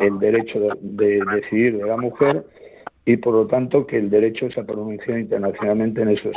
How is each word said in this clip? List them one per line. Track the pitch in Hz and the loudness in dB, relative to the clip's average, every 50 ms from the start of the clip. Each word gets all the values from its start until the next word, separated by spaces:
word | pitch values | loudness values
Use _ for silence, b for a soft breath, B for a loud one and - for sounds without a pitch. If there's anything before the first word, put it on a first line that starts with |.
el | 98 101 98 98 | 2 2 2 2
derecho | 104 107 113 117 113 117 - 110 | 2 2 2 2 0 -2 -2 -2
de, | 104 104 101 - | 0 -2 -2 -4
de | - 98 101 101 107 104 101 101 98 95 101 | -10 -8 -2 0 2 2 2 2 0 0 -2
decidir | 104 - - 107 110 117 123 113 | -4 -2 0 2 2 2 2 2
de | 104 101 | 0 -2
la | 104 110 | -2 -2
mujer | 117 123 120 - - 143 139 147 160 - B B B B B B B B B B _ - | -2 -4 -2 0 2 2 2 2 0 -4 B B B B B B B B B B _ 0
y, | - 120 | 2 2
por | 113 - 120 113 | 2 2 2 4
lo | 110 110 | 2 2
tanto, | 104 131 127 127 123 127 143 139 | 2 2 0 0 2 0 0 0
que | - - | 0 -2
el | 117 104 101 | -2 0 2
derecho | 104 107 107 113 113 - 131 123 | 4 4 4 2 0 -2 -6 -6
se | - 120 | -6 -6
ha | 107 | -8
pronunciado | - - 107 107 110 107 98 - - 120 | -6 -8 -8 -8 -8 -10 -8 -6 -6 -4
internacionalmente | 117 110 - - 101 101 98 95 - 110 104 107 110 110 113 107 117 | -4 -4 -4 -4 -2 -2 -4 -4 -2 -2 0 0 0 0 0 0 0
en | 113 107 | 0 2
esos | 104 104 - 107 - | 0 0 -2 -6 -8